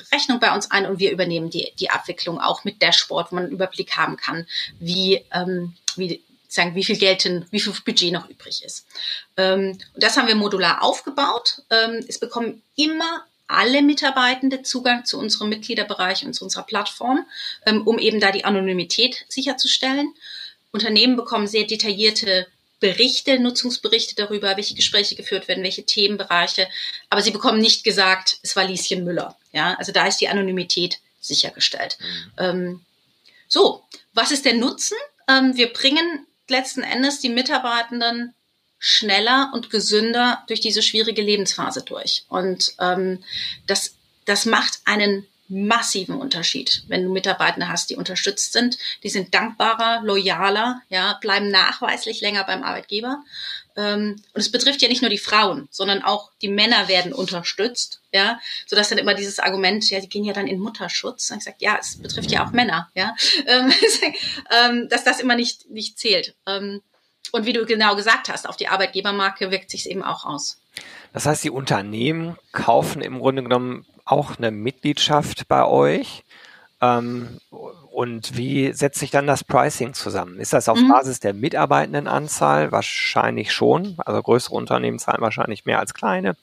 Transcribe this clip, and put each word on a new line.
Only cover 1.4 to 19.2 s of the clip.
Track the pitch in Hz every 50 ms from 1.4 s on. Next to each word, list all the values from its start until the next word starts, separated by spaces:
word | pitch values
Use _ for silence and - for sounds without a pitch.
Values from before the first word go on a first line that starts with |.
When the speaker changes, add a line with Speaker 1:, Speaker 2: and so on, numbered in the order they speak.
| 165 165
Speaker 1:
die, | 165 170 - - - -
die | - -
Abwicklung | - - - - 175 - - 175 170 -
auch | - - 170 - -
mit | 208 - - 170
Dashboard, | 165 170 - - - 165 165 170 -
wo | 185
man | 180 180
einen | 175 -
Überblick | 180 190 185 - - 180 - -
haben | - 160 156 156
kann, | - - 139 139 165 170 - - - - - - -
wie, | 170 165 180 190 190 190 190 190 - - -
ähm, | 180 180 185 185 180 175 175 175 _ _ - -
wie, | 175 190 175 160 - _ _ _ _ _ -
sagen, | - - 175 175 170
wie | 190 190
viel | - 214 -
Geld | 196 190 190 190 -
denn, | 190 180 175 170 - -
wie | 208
viel | 202 214 185 - -
Budget | - 143 - 175 175 180
noch | 165 - -
übrig | - - - - - - -
ist. | - - - - _ - - - - - - - _ _
Ähm, | - 190 190 190 196 196 190 185 190 - - -
und | - 208
das | 220 226
haben | 285 247
wir | 226 220
modular | 214 202 202 202 190 180 170 156 - -
aufgebaut. | 240 - - - 302 277 277 277 - 196 240 240 - - - - -
Ähm, | 226 226 226 226 233 226 220 -
es | - -
bekommen | - 226 - 233 233 220 - - _ _ _
immer | - 294 311 320 311 330 330 339 311 - _ _ _ _ -
alle | - - 202 233 262 285 285
Mitarbeitende | 285 294 285 294 277 269 269 247 247 262 254 269 269 269 262 262
Zugang | - - 254 247 254 240 240 247
zu | - - -
unserem | - 214 214 - 214 214
Mitgliederbereich | 220 214 - - 233 220 208 214 202 - 185 185 196 - -
und | - -
zu | - 185
unserer | 190 - 185 185
Plattform, | - 214 202 202 - - - 233 247 262 320 - - - - - - - - -
ähm, | 214 220 214 214
um | 220 226 226
eben | - 220 220 214
da | 208 196 196
die | 202 -
Anonymität | - 202 190 190 190 185 180 170 175 - - 233 254 254 -